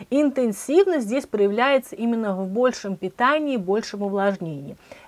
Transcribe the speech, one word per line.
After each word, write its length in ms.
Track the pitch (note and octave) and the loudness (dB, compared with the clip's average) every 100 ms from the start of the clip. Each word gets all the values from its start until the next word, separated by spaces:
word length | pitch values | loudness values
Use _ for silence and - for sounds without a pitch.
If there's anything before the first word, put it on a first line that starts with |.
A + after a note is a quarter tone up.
| - | -2
интенсивность 960 | C#4 D4 C4+ A#3 G3 - E4 G4 D#4+ G#3 | 2 2 2 0 -2 2 4 4 2 0
здесь 200 | C4 C#4 | -4 -2
проявляется 680 | G3+ G3+ G#3 C4 C4+ - | 0 2 2 2 2 0
именно 400 | - A#3 A3+ G#3+ | -4 -2 0 -2
в 140 | F#3+ F#3 | -2 -2
большем 480 | G#3 B3 A#3+ G3+ F#3 | 0 0 0 -6 -6
питании, 640 | F#3 - B3 D4+ D4 B3 | -6 0 2 2 0 -2
большем 440 | F3+ G#3 A3+ G3+ | 0 0 -2 -6
увлажнении. 760 | G3+ G3 G3+ G3 E3 C#3+ C#3+ - - - | -4 0 0 0 -6 -8 -10 -16 -20 -20